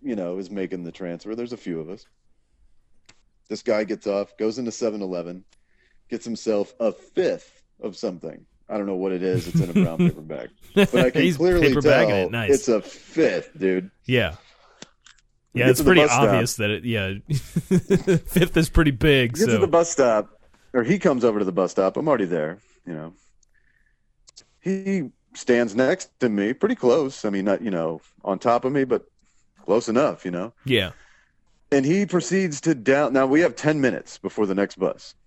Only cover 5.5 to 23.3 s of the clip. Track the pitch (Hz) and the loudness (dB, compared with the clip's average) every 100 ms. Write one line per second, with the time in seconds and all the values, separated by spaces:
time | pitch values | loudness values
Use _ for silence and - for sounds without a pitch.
5.5 | _ _ _ _ _ _ 120 120 110 - | _ _ _ _ _ _ -12 -10 -6 -2
6.5 | 107 98 - 113 - - - 175 90 - | -2 -4 -4 -4 -4 -6 -2 -2 -2 -8
7.5 | _ _ _ 110 92 110 87 82 - - | _ _ _ -12 -8 -8 -8 -12 -16 -20
8.5 | _ - 107 101 92 95 92 92 117 90 | _ -10 -6 -4 -4 -4 -2 -2 -2 -2
9.5 | 85 87 - - 82 175 - 78 76 60 | -2 0 0 0 2 0 0 -8 -12 -12
10.5 | _ - - 202 - 127 - 170 147 175 | _ -4 2 2 4 2 2 0 2 2
11.5 | 180 143 135 143 - 110 101 90 117 110 | 4 4 4 4 4 4 2 -2 -2 0
12.5 | 135 - 110 - - - - 143 90 - | 2 2 0 -2 -14 -8 0 0 0 -6
13.5 | - 95 92 92 _ - 123 95 - _ | -4 -2 -2 -4 _ -2 0 0 -6 _
14.5 | _ _ _ - _ _ _ _ _ _ | _ _ _ -20 _ _ _ _ _ _
15.5 | - 123 127 143 - 151 117 120 98 117 | 2 4 4 6 6 6 6 4 4 0
16.5 | - 104 104 120 113 95 101 - 147 - | -2 -2 -2 -2 -2 -2 -6 -6 -6 -4
17.5 | - - 185 - 185 - 170 - - 180 | -6 0 0 2 0 2 0 0 0 2
18.5 | - 160 - 156 127 156 139 120 120 208 | 2 2 4 2 4 4 4 2 0 2
19.5 | 110 - 165 165 - 127 107 104 - _ | 2 2 2 2 2 4 2 0 -8 _
20.5 | _ _ 127 117 196 180 131 117 104 95 | _ _ -2 0 2 2 2 2 2 0
21.5 | 90 90 - 95 107 - 131 92 85 76 | 0 0 0 0 0 0 0 0 -2 -4
22.5 | 90 _ _ - 80 80 - _ | -8 _ _ -14 -12 -14 -18 _